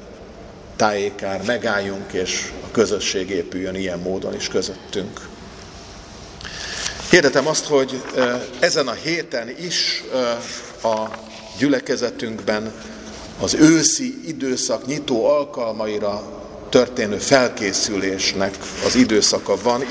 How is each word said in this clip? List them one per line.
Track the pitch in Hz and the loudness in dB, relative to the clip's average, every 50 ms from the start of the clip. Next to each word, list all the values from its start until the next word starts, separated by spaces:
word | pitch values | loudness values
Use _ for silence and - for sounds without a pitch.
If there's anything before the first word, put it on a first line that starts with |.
| - - - - - - - - - - - - - - - | -16 -18 -18 -18 -18 -18 -18 -18 -18 -18 -18 -18 -18 -12 0
tájékán | - 110 107 104 104 98 104 101 - - 98 98 95 95 | 2 2 4 4 2 0 -2 -2 -4 -4 -4 -4 -2 -2
megálljunk, | 110 120 120 - 117 104 101 98 98 98 98 101 - - | 0 -2 0 0 0 0 2 0 -2 -4 -6 -8 -6 -4
és | 95 92 90 - - - - - - - | -2 -2 -2 -2 -4 -4 -6 -8 -10 -12
a | - | -2
közösség | - 123 107 90 104 95 - - - 101 92 90 | 2 2 4 4 2 0 0 -2 -2 -2 -2 -2
épüljön | 101 87 82 - - 92 92 92 92 | -2 -2 -2 -4 -4 -4 -4 -4 -4
ilyen | 95 95 92 87 85 | -4 -2 -4 -4 -4
módon | 87 92 95 95 101 104 101 | -4 -4 -4 -2 -4 -4 -6
is | 104 - - | -6 -6 -2
közöttünk. | - 101 - - 95 - - - - 101 92 110 - - - - - - - - - - - - - - - - - - - - - - - - - - - - - - - - - - - - - - - - | -2 -2 -2 -2 -6 -10 -12 -8 -6 -6 -6 -6 -8 -12 -14 -16 -16 -16 -18 -18 -18 -18 -18 -18 -18 -18 -18 -16 -18 -18 -18 -18 -18 -18 -18 -18 -16 -14 -14 -12 -12 -10 -10 -8 -8 -4 -4 -4 -4 -6 4 6
Hirdetem | - 180 147 139 127 143 127 156 | 8 8 8 8 4 4 4 4
azt, | 156 - - | 2 0 0
hogy, | - 147 139 131 127 127 127 127 - - | 2 4 4 4 2 -2 -6 -8 -4 0
ö, | 131 127 123 123 123 117 - - - | 2 2 2 2 -2 -4 -8 0 2
ezen | 165 175 - 160 143 127 | 2 2 4 2 0 0
a | 110 | -2
héten | 104 - 151 165 170 151 160 - 123 113 117 123 - | -4 -4 -2 -2 -2 -2 -4 -4 -4 -4 -6 -8 -8
is, | 170 175 - - - - - - - - | -6 -4 -2 0 0 0 -2 -4 -4 -4
ö, | - 131 127 120 117 117 117 - - - - - - - - 113 | -2 0 0 0 0 -2 -4 -8 -10 -12 -12 -14 -10 -4 0 0
a | 110 107 110 110 - - - - - - - - - - | 0 0 0 -4 -6 -10 -14 -16 -16 -16 -16 -14 -2 0
gyülekezetünkben | 120 147 139 123 - - - - 120 113 - - 123 113 110 107 - - 107 107 110 110 107 - - - - - - - - - - - - - | 2 2 2 2 2 0 -2 0 -2 -2 -4 -6 -6 -6 -6 -4 -2 0 0 0 -2 -4 -8 -10 -14 -14 -14 -14 -14 -14 -14 -14 -14 -14 -6 -4
az | - 92 - | -2 0 6
őszi | - 156 160 165 160 151 - - - 131 123 131 - - 156 | 8 10 10 10 8 6 4 2 2 -2 -4 -6 -8 -10 -10
időszak | 160 143 131 131 127 120 - - 120 107 - | -8 -4 -2 -2 -2 -2 0 -2 -2 -2 -2
nyitó | 123 143 151 147 - 135 113 110 | -4 -4 -4 -2 -2 0 2 4
alkalmaira | 98 147 147 143 - - 135 120 113 110 107 110 107 107 104 104 101 101 104 107 - - - - - - - - - | 4 4 4 2 -2 -4 -4 -4 -4 -2 -2 -2 -2 -2 -2 0 -2 -2 -4 -6 -10 -12 -14 -14 -14 -14 -14 -6 4
történő | - 123 123 117 - - 113 104 104 95 | 6 6 6 6 2 -2 -2 0 -2 -2
felkészülésnek | - - 143 135 127 113 - - 110 98 98 - - - 107 95 92 95 95 95 - - - 98 95 98 98 - - - - - - | 4 6 6 8 8 6 2 0 -2 0 0 0 0 0 0 0 0 0 -2 0 -2 -2 0 0 0 -2 -2 -6 -10 -10 -8 -2 0
az | 101 - | 4 6
időszaka | 123 127 110 110 104 98 - - 98 - - 101 95 98 | 6 6 6 6 6 6 4 4 2 2 0 0 2 4
van. | 120 120 123 135 127 | 2 2 2 0 -2